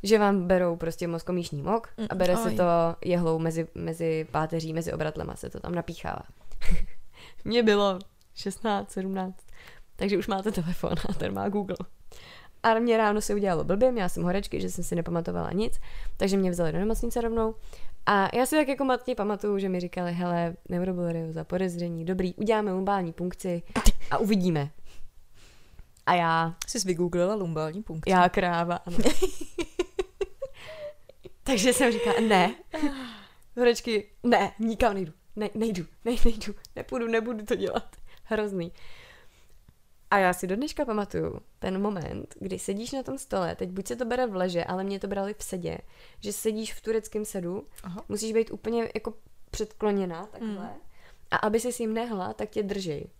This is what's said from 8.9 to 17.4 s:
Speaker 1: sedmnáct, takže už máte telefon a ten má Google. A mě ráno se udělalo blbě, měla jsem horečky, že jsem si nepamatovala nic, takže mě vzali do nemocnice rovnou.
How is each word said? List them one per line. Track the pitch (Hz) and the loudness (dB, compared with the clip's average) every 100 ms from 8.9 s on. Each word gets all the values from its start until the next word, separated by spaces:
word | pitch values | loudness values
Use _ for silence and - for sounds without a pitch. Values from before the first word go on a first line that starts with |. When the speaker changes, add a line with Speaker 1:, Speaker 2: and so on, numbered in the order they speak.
Speaker 1:
sedmnáct, | - 190 190 185 190 - - - - - - | -6 -6 -4 -6 -10 -16 -18 -18 -20 -20 -4
takže | 196 196 | 0 0
už | - | 0
máte | 196 202 | -2 0
telefon | 196 165 180 - 160 - | -2 -2 -2 0 -2 0
a | |
ten | - 107 | 0 -2
má | 95 101 | -2 -2
Google. | 101 98 90 - - - - - - - - | -2 -4 -6 -8 -12 -16 -16 -18 -20 -20 -2
A | 226 226 | 2 4
mě | 240 226 | 4 4
ráno | 214 208 | 4 2
se | - 208 | 0 0
udělalo | 202 170 | 2 2
blbě, | 147 196 254 | 2 4 4
měla | 240 180 | 4 0
jsem | - | 0
horečky, | 170 190 196 - | 0 0 0 -4
že | 180 | -4
jsem | 180 | -4
si | 170 175 | -2 -2
nepamatovala | 165 170 170 175 165 | -2 -2 -2 -4 -2
nic, | 185 226 - - - - - | -2 2 0 0 -2 -2 0
takže | 196 196 | 2 2
mě | 185 | 2
vzali | 175 165 | 2 0
do | 156 | 2
nemocnice | 202 226 240 240 | 0 0 0 0
rovnou. | 226 226 | 0 0